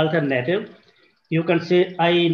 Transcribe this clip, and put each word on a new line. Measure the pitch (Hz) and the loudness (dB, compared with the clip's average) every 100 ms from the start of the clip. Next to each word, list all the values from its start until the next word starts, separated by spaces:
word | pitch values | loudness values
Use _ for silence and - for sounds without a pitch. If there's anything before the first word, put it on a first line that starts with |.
alternative. | 156 165 143 131 127 - - - _ _ _ _ - 160 | 0 0 -2 -2 -2 -4 -6 -18 _ _ _ _ -6 -4
You | 160 | 0
can | 170 165 | -2 2
say, | 180 180 180 170 | 0 0 0 2
"I | 175 170 | 2 2